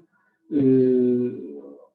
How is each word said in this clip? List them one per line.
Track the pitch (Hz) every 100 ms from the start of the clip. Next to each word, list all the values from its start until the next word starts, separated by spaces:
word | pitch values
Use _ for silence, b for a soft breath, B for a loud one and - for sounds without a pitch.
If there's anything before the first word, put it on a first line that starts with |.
| _ _ _ _ -
E, | 151 131 131 127 127 123 123 123 - 151 143 143 - -